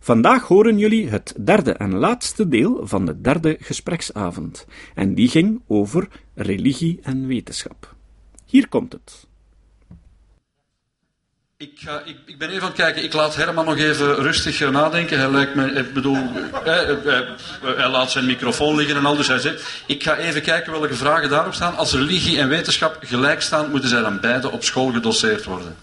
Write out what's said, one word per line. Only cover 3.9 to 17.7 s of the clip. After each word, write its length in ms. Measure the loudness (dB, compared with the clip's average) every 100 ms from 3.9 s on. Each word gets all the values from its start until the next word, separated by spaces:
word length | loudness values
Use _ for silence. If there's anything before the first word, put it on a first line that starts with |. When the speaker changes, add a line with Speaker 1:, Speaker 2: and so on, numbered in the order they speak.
| -6 -6 -6 -6 -6 -10 -12 -20 -20 -14 -4
Speaker 1:
En 180 | -2 2
die 140 | 4
ging 320 | 4 2 0 0
over 400 | 0 2 0 -2 -12 -20 -8
religie 640 | -4 0 0 0 -2 -2
en 240 | -6 -6 -4
wetenschap. 640 | -6 -6 -12 -12 -16 -20 -20 _ _ -20 -20 _
Hier 220 | 4 4
komt 240 | -2 -4
het. 340 | -14 -20 -20 _ _ _ _ _ _ _ -20 -20 _ _ _ _ _ _ _ _ _ _ _ _ _ _ _
Speaker 2:
Ik 140 | -20 -16
ga, 260 | -10 -10 -10
ik, 120 | -20 -20
ik 120 | -10
ben 120 | -8
even 120 | -4
aan 60 | -6
het 80 | 0
kijken. 260 | 0 0
Ik 100 | -4
laat 220 | 0 0 0
Herman 300 | -2 0 0
nog 120 | 2
even 380 | 2 2 2 2
rustig, 460 | 2 0 -2 0
eh, 80 | 0
nadenken. 500 | 2 2 2 0 0
Hij 120 | 2
lijkt 240 | 2 2 0
me, 160 | 0
ik 220 | -2 -2
bedoel, 240 | -2 0 0
<laughs> 80 | -2 -6 -8 -6 0
eh, 240 | 0 0
eh, 280 | -2 0 0
eh, 100 | -2 -12 -16 -10
hij 280 | -6